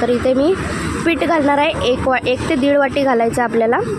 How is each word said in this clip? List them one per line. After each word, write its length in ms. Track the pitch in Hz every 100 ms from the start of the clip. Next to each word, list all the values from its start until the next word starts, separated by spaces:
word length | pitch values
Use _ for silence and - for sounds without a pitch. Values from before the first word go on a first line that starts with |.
तर 80 | 240
इथे 240 | 240 254
मी 200 | 262 294 381 - - - - 330
पीठ 140 | 330
घालणार 380 | 311 330 277 285
आहे, 340 | 311 285 262
एक 160 | 254 269
वा-, 200 | 247 -
एक 220 | 254 -
ते 60 | 311
दीड 220 | 285 285
वाटी 240 | 277 285
घालायचं 400 | 269 233 233 226
आहे 100 | 240
आपल्याला. 280 | 226 226 285 466